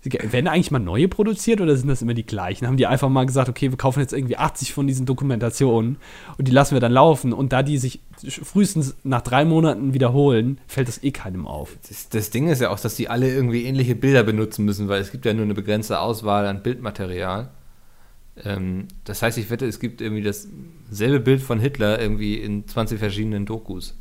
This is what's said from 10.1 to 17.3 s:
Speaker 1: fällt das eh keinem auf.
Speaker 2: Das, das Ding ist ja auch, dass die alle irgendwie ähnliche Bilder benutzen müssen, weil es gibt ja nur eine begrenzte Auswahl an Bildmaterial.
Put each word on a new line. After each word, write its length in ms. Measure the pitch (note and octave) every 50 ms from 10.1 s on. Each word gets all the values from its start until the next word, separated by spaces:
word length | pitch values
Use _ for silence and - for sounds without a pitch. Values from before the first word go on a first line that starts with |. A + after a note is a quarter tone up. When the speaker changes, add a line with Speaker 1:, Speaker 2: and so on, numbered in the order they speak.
| A#2+ C#3 C#3+ C#3+ C3 A2 A2+ B2 C#3 - - -
Speaker 1:
fällt 200 | - - C3+ B2
das 160 | A2 - -
eh 80 | C#3
keinem 340 | - - - G2+ F2+ F#2 D#2
auf. 300 | - - D2+ D2+ - - - - -
Speaker 2:
Das, 180 | G2+ - - -
das 220 | - A2 G#2 -
Ding 180 | - A2+ C3 C3
ist 140 | A#2 B2
ja 80 | B2 F#2+
auch, 100 | G2 G#2
dass 160 | - A2+ -
die 140 | - A#2+ -
alle 200 | A2+ A#2+ B2 C3
irgendwie 360 | B2+ C3+ C3 B2 A#2 A#2+ A#2
ähnliche 300 | B2+ C3+ C3+ C3 A#2+ B2
Bilder 280 | G#2+ - C3+ C#3 B2+ A2
benutzen 400 | G#2+ G#2+ G#2+ A2 G#2+ - - G#2
müssen, 240 | G#2 G2+ F#2+ G#2 G2
weil 140 | G2 G2
es 100 | G2 G2
gibt 140 | - B2 -
ja 80 | A#2 G#2
nur 100 | A2+ A2
eine 120 | G#2 G#2
begrenzte 440 | G#2 G2 G2+ G#2 A2 A2 - G#2+ E2+
Auswahl 460 | E2 A2 A#2 G#2+ G#2+ G#2+ G2+ G#2 G2+ G2+
an 160 | G2 G2 -
Bildmaterial. 840 | A#2+ B2+ B2+ B2 A2 G2+ - G2+ F2+ F2+ F2+ F2+ F#2